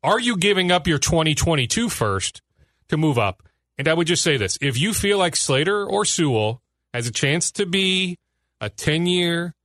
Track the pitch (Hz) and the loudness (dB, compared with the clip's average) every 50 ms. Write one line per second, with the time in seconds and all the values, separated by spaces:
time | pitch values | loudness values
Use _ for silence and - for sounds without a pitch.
0 | - 143 202 247 240 240 240 180 170 202 202 185 185 180 180 180 - 180 160 143 | 2 2 2 2 2 0 0 2 2 2 2 2 2 2 2 2 2 0 0 0
1 | - - 175 165 160 160 151 - - 170 165 147 127 113 - 220 233 220 - - | 0 0 0 2 2 2 0 0 0 0 2 0 0 0 0 -2 -2 -2 -2 -2
2 | 117 107 95 95 - - - - _ _ _ _ _ _ _ _ _ _ - 151 | -2 0 0 -2 -4 -6 -8 -10 _ _ _ _ _ _ _ _ _ _ -2 2
3 | 160 156 139 120 110 98 92 _ - _ _ _ _ _ _ - 139 156 160 165 | 2 2 2 2 0 0 -2 _ -16 _ _ _ _ _ _ -4 0 0 2 2
4 | 175 156 175 160 - 175 147 127 104 92 - - 143 139 123 120 151 214 214 - | 2 0 0 0 2 2 2 2 0 -2 -2 -2 -4 -2 -2 0 -2 -2 -2 0
5 | - 202 202 196 185 170 - - - - 139 131 151 185 202 208 202 - 196 202 | 0 0 2 2 2 0 0 -2 -2 0 0 0 2 0 0 -2 -2 -2 -2 0
6 | 214 - - - 170 147 123 110 107 107 117 - _ _ _ _ _ _ - 120 | 0 0 0 0 0 2 2 2 0 0 -2 -6 _ _ _ _ _ _ -8 -6
7 | 117 120 110 - - 139 143 175 170 - - - 208 185 170 196 190 190 185 185 | -6 -6 -4 -2 0 0 0 0 -2 -4 -2 -4 -4 -2 0 0 0 2 0 0
8 | 185 180 180 - _ _ _ _ _ _ _ _ 107 107 - - - - 151 160 | -2 -4 -6 -10 _ _ _ _ _ _ _ _ -10 -10 -8 -4 -2 -2 0 0
9 | 175 175 180 180 175 170 170 170 170 175 - _ _ | 0 0 0 0 0 0 -2 -2 -4 -6 -10 _ _